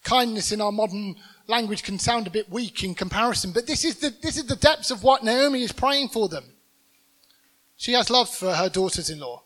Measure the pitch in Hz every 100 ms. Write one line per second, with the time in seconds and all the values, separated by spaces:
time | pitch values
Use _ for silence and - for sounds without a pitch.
0 | - 254 240 220 175 208 208 208 214 196
1 | 202 175 - - - 233 220 208 - 196
2 | - 233 202 190 208 196 233 - 190 175
3 | 185 190 233 208 190 180 240 294 320 254
4 | 294 220 320 285 254 269 294 302 - 240
5 | 226 262 220 247 285 269 240 - 254 277
6 | 269 233 202 160 123 _ _ _ _ _
7 | _ _ _ _ _ _ _ _ - 247
8 | 226 247 240 - 185 165 185 190 190 -
9 | 156 156 135 120